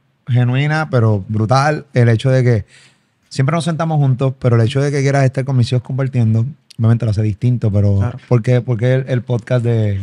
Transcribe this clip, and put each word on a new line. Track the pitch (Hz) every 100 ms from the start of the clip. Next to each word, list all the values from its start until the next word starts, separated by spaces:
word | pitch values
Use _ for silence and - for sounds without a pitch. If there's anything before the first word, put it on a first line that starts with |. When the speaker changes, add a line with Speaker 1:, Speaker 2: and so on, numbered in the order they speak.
| _ _ -
Speaker 1:
genuina, | 123 123 127 147 156 156
pero | 127 113 104 95
brutal, | 107 107 131 143 123 -
el | 127 117
hecho | 113 135
de | 131
que | 123 113 - - - _ _ _ _
siempre | - 135 135
nos | 131
sentamos | 156 165 156
juntos, | 139 131 135 131
pero | 123 117
el |
hecho | 113 135
de | 143
que | 143
quieras | 139 139 135
estar | 135 131
con | 131
mis | 117
hijos | 127
compartiendo, | - 131 135 131 110 110 120 - _ -
obviamente | 113 117 117
lo |
hace | 104
distinto, | 107 101 123 123 110
pero | 101 101 101
Speaker 2:
Claro. | 120 127 -
Speaker 1:
¿por | 123
qué, | 107 123
por | 113 120
qué | 123
el, | 131 135
el | 127
podcast | - 120 113 127
de, | 117 113 107 98